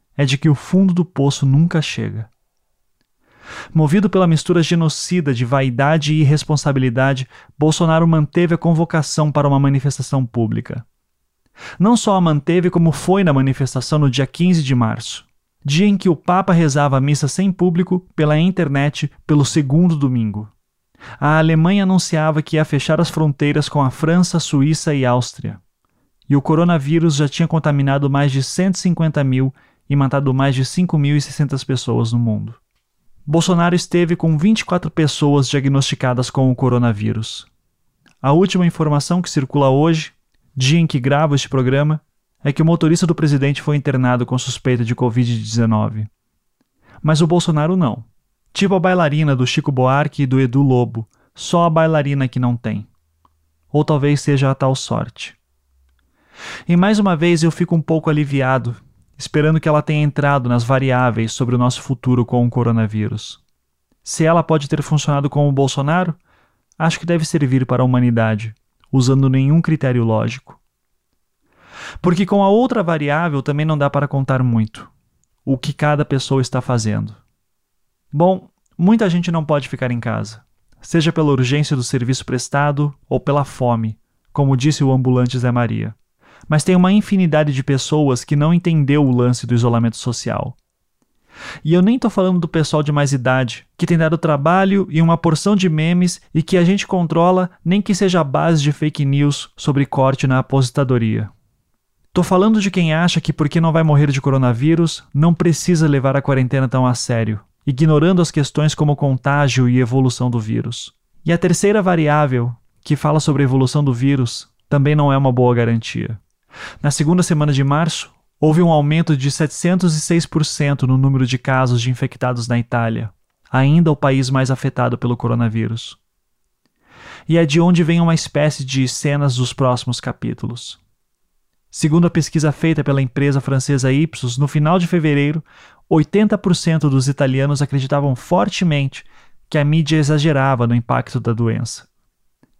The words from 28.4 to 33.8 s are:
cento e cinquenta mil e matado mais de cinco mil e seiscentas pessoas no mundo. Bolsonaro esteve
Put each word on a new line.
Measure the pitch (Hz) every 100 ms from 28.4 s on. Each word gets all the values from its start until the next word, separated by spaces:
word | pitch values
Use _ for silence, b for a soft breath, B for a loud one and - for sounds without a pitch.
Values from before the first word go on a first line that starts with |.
cento | 131 - 190 175
e |
cinquenta | 185 170 160 147
mil | 135 127 135 - b b b
e | 143
matado | 135 139 139
mais | 131 139
de | 131
cinco | 131 - 180 156
mil | 143 147
e |
seiscentas | - - 143 135
pessoas | - 131 - 117 113
no | 120
mundo. | 117 104 107 - _ _ _ _ _ - 143
Bolsonaro | 165 175 175 175
esteve | 175